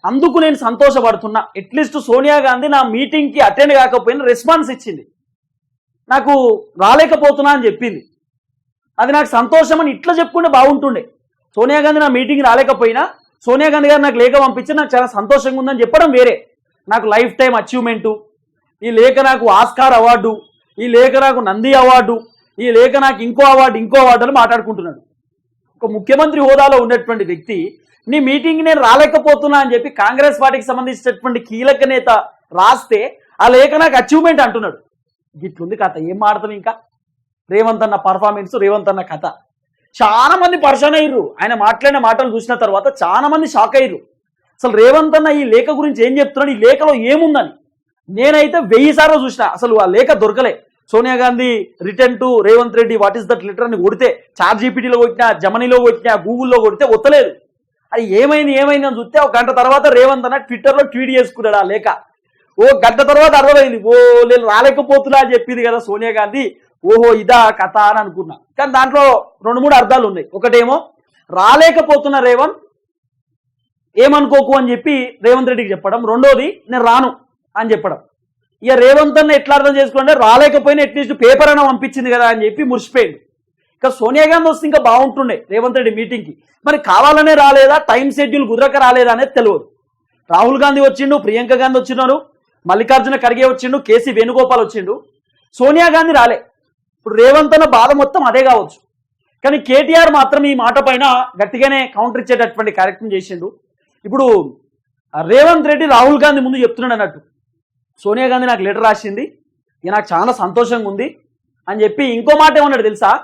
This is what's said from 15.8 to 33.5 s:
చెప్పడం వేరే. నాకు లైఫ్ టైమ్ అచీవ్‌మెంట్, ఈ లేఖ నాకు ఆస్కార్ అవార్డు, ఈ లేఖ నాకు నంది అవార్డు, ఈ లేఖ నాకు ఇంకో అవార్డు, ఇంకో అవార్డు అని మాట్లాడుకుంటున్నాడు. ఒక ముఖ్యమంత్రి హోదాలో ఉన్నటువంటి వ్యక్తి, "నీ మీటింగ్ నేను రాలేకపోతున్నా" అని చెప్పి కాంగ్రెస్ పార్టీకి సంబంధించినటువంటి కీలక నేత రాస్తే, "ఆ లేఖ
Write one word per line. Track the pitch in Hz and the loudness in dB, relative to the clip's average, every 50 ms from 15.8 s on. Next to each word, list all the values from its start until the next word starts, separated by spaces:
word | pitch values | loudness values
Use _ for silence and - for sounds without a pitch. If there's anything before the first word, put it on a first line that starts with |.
చెప్పడం | 240 233 311 311 330 320 | -2 0 2 2 2 2
వేరే. | 262 247 247 233 185 - - _ _ _ _ _ _ _ _ - | 4 2 2 2 2 -4 -10 _ _ _ _ _ _ _ _ -4
నాకు | 220 233 233 | -4 -4 -2
లైఫ్ | 220 208 220 247 240 - | 0 0 0 0 -2 0
టైమ్ | - 262 254 240 | 0 0 0 0
అచీవ్‌మెంట్, | 220 - - 254 254 240 233 226 220 - 220 214 214 _ _ _ _ _ _ _ _ _ _ _ _ 208 | -2 -6 -4 -6 -6 -4 -4 -6 -4 -6 -6 -6 -6 _ _ _ _ _ _ _ _ _ _ _ _ -10
ఈ | 233 | -4
లేఖ | 233 220 233 262 262 269 | 0 2 2 4 2 2
నాకు | 254 262 262 - 233 | 0 0 0 0 0
ఆస్కార్ | 226 190 208 240 - - - 262 269 254 | 2 2 2 2 0 0 0 2 2 4
అవార్డు, | 233 226 233 240 226 196 226 220 214 _ _ _ _ _ _ _ - | 4 4 4 2 2 0 -6 -6 -8 _ _ _ _ _ _ _ -10
ఈ | 226 | -6
లేఖ | 247 233 240 254 262 | 0 2 4 4 4
నాకు | 262 269 269 269 262 247 | 2 2 0 0 0 -2
నంది | 233 190 196 214 220 269 269 | -4 -4 -4 -4 0 2 4
అవార్డు, | 262 254 254 254 254 226 196 233 226 - _ _ _ _ _ _ - | 4 6 6 4 4 4 0 -6 -8 -8 _ _ _ _ _ _ -8
ఈ | 226 247 | -4 0
లేఖ | 233 226 247 262 220 277 | 2 4 2 4 2 0
నాకు | 269 269 262 190 233 | 0 0 -2 -2 -8
ఇంకో | 240 233 247 277 | -8 0 2 4
అవార్డు, | 269 262 262 262 262 208 | 4 4 4 2 2 0
ఇంకో | 220 226 208 247 277 | -4 -6 0 2 4
అవార్డు | 262 254 240 233 240 | 6 6 4 4 2
అని | 247 | 0
మాట్లాడుకుంటున్నాడు. | 277 254 233 226 233 233 214 190 175 185 170 170 147 - _ _ _ _ _ _ _ _ _ _ _ _ _ _ _ _ 240 | 2 0 2 2 0 -2 -4 -8 -10 -10 -10 -14 -14 -18 _ _ _ _ _ _ _ _ _ _ _ _ _ _ _ _ -10
ఒక | 214 | -8
ముఖ్యమంత్రి | 214 214 190 - 269 285 311 302 302 302 | -8 -8 -2 -2 0 0 0 -2 -2 -2
హోదాలో | 277 269 277 277 277 277 277 | 2 2 4 4 4 4 4
ఉన్నటువంటి | 247 240 226 247 233 233 - 233 220 196 | 2 2 0 -2 -4 -4 -6 -6 -6 -6
వ్యక్తి, | 165 180 160 - - 220 180 160 403 - _ _ _ _ _ _ | -8 -8 -12 -10 -10 -10 -8 -8 -10 -14 _ _ _ _ _ _
"నీ | 220 254 302 | -4 -4 -2
మీటింగ్ | 277 262 277 294 - 330 320 320 320 | -2 -2 -2 -2 -2 -4 -4 -2 0
నేను | 320 320 294 | 0 0 2
రాలేకపోతున్నా" | 254 226 240 277 302 302 311 311 - 302 294 - 294 294 285 285 | 2 2 4 4 2 2 2 0 2 2 2 2 2 0 0 0
అని | 269 254 240 | 0 0 -2
చెప్పి | 240 240 285 | -4 -4 -6
కాంగ్రెస్ | - - 202 214 254 262 285 294 285 294 | -6 -4 -4 -2 0 0 0 0 0 0
పార్టీకి | 277 269 269 262 - | 0 0 0 -2 -6
సంబంధించినటువంటి | 254 254 254 254 247 247 - _ 247 247 247 - 254 240 233 | -8 -8 -8 -8 -10 -12 -6 _ -8 -8 -6 -8 -8 -8 -8
కీలక | 233 _ 214 226 254 269 277 277 277 | -10 _ -12 -4 0 0 0 0 0
నేత | 262 262 254 262 262 226 208 - - _ _ _ _ 165 | -2 -2 -2 0 0 0 0 -2 -6 _ _ _ _ -4
రాస్తే, | 175 190 220 262 254 - _ 226 202 220 262 - _ _ _ _ - | 0 2 2 2 0 -2 _ -4 -4 -4 -6 -12 _ _ _ _ 0
"ఆ | 196 | 2
లేఖ | 240 | 4